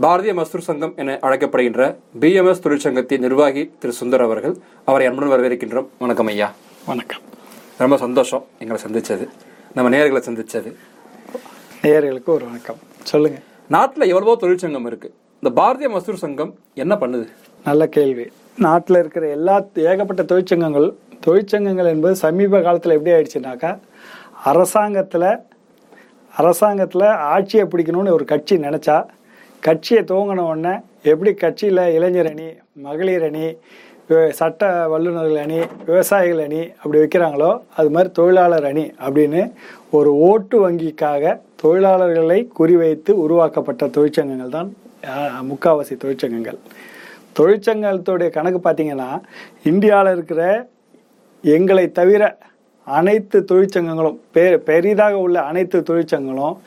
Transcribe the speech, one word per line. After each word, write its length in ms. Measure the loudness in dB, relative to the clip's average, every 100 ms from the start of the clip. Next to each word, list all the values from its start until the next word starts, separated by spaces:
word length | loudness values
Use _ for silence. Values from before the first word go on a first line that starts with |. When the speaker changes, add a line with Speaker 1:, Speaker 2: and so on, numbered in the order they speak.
Speaker 1:
பாரதிய 320 | 0 2 0
மஸ்தூர் 260 | -4 -6 -8
சங்கம் 340 | -8 -6 -8 -8
என 240 | -8 -4
அழைக்கப்படுகின்ற 720 | -2 0 0 0 0 0 -2 -2 _ 0
பி 140 | 2
எம் 120 | 4 4
எஸ் 220 | 2 -2
தொழிற்சங்கத்தின் 520 | -2 -2 -2 -2 -2
நிர்வாகி 520 | 0 2 2 0 -6 -8
திரு 140 | -8 -6
சுந்தர் 180 | 0 0
அவர்கள். 340 | 2 -2 -6 -8 -14 _ 0
அவரை 220 | 2 2
அன்புடன் 220 | -2 0
வரவேற்கின்றோம். 580 | 2 0 -2 -6 -6 -8 -6
வணக்கம் 280 | -4 -2 -2
ஐயா. 260 | -2 -4 -6 _ -16 -10
Speaker 2:
வணக்கம். 340 | -10 -10 -16 -18 -20 -20 -20 -18 -2
Speaker 1:
ரொம்ப 200 | 0 2
சந்தோஷம் 480 | 0 0 0 -4 -10 _
எங்களை 220 | -10 -10 -6
சந்திச்சது, 400 | -6 -4 -6 -8 -16 -20 -20 -10
நம்ம 240 | -2 0 2
நேயர்களை 240 | 0 -2
சந்திச்சது. 520 | -6 -10 -10 -10 -12 -16 _ _ -20 -20 -18 -18 -18 -20 -20 -2
Speaker 2:
நேயர்களுக்கு 420 | 2 2 2 -4 -2
ஒரு 200 | -4 -4
வணக்கம். 300 | -14 -16 -16 _ -20
சொல்லுங்க. 340 | -4 0 0 -2 -14 _ -2
Speaker 1:
நாட்டுல 360 | 0 0 0 0
எவ்வளவோ 280 | 2 2 0
தொழிற்சங்கம் 500 | 0 -2 -4 -8 -8
இருக்கு. 280 | -12 -16 -20 _ _
இந்த 200 | -2 0
பாரதிய 280 | 0 0 -4
மஸ்தூர் 220 | -6 -8
சங்கம் 420 | -8 -8 -8 -10 -12 _
என்ன 220 | -8 -4 -2
பண்ணுது? 320 | -2 -6 -8 -16 _ _
Speaker 2:
நல்ல 240 | -2 0 2
கேள்வி. 380 | 2 0 -2 -8 -16 _ -2
நாட்டுல 400 | 2 2 2 2
இருக்கிற 280 | 0 -4 -6
எல்லா, 380 | -2 0 0 -2 -2
ஏகப்பட்ட 480 | 0 0 -2 -4
தொழிற்சங்கங்கள், 720 | 0 0 0 -2 0 2 0 -2 _ -4
தொழிற்சங்கங்கள் 680 | 2 2 2 -2 -2 0 0
என்பது 300 | 2 0 0
சமீப 440 | 0 0 2 2
காலத்துல 300 | 2 0 2
எப்படி 220 | 0 4
ஆயிடுச்சுனாக்கா, 680 | 2 2 -6 -10 -8 -8 -8 -14 -20 -20 -20 -20 -6 0
அரசாங்கத்துல, 920 | 2 2 0 0 -2 -4 0 0 -2 -6 _ _ _ _ -20 _ _ _ 0
அரசாங்கத்துல 680 | 2 2 0 0 -2 2 2
ஆட்சியை 600 | 2 0 0 0 0 0
பிடிக்கணும்னு 460 | -2 -2 -2 0
ஒரு 140 | 0 0
கட்சி 320 | -4 0 -2
நினைச்சா, 480 | 0 -4 0 0 -2 _ _ _ -20 _
கட்சியை 440 | 0 0 2 0
துவங்கின 340 | 2 -2 -2 -4
உடனே 400 | -4 -4 -4 -6 -10 _
எப்படி 280 | 0 2 2
கட்சியில 640 | 0 -2 -2 0 2 2
இளைஞர் 360 | 2 0 0 -2
அணி, 160 | -6 -14 -18 _
மகளிர் 500 | -18 -12 -6 -2 -2
அணி, 320 | -4 -4 -8 -10 _ -20 -20 -18 0
வே-, 200 | 2 2
சட்ட 580 | 0 -4 0 -2 0 -2
வல்லுநர்கள் 480 | -2 -2 -2 -2 -2
அணி, 240 | -2 -4 -4 -6 0
விவசாயிகள் 580 | 0 2 2 2 0
அணி 260 | -4 -6 -8 -10
அப்படி 200 | 0 2
வைக்கிறாங்களோ, 640 | 4 2 0 2 0 0 -4 0
அது 140 | 2
மாதிரி 220 | 2 0
தொழிலாளர் 540 | 2 4 4 4 2 0
அணி 260 | -4 -6 -6 -2
அப்படின்னு 440 | 2 2 0 -4 -6 -20 -20 _
ஒரு 240 | 2 2 4
ஓட்டு 540 | 4 2 2 0 2
வங்கிக்காக 720 | 0 -6 -4 -2 0 -2 -4 _ -2
தொழிலாளர்களை 840 | 2 4 4 4 2 2 2 0 0 0
குறிவைத்து 520 | 4 4 4 0 0
உருவாக்கப்பட்ட 760 | 0 2 2 2 0 -6 -4 -2
தொழிற்சங்கங்கள் 600 | 0 0 0 -4 -6 -10
தான், 260 | -10 -10 -14 -20 _ -14
ஆ, 340 | -8 -8 -8
முக்காவாசி 560 | -10 -2 2 2 -2 -8
தொழிற்சங்கங்கள். 600 | -8 -6 -6 -6 -8 -12 -18 -20 -20 -20 -20 -20 _ 2
தொழிற்சங்கத்துடைய 880 | 2 2 0 -2 -2 -4 -4 -2 -2
கணக்கு 400 | -2 -4 -2 -2
பார்த்தீங்கன்னா, 520 | -2 -4 -6 -8 -10 -14 -20 -20 _
இந்தியால 480 | -2 2 4 4 2
இருக்கிற 560 | 0 -4 -2 0 -2 -6 _ _ _ _ _ _ _
எங்களை 500 | 2 4 4 2 2
தவிர 460 | 2 4 4 2 -2 _ _ _ _
அனைத்து 600 | -4 0 2 0 0 0 2
தொழிற்சங்கங்களும், 640 | 2 2 0 -4 -2 -2 -4 _
பெ-, 240 | 2 4 2
பெரிதாக 600 | 2 2 2 2 2 0
உள்ள 240 | 0 -2
அனைத்து 380 | -2 -4 -2 -2
தொழிற்சங்கங்களும் 800 | 0 -2 -2 -4 -4 -6 -6 -8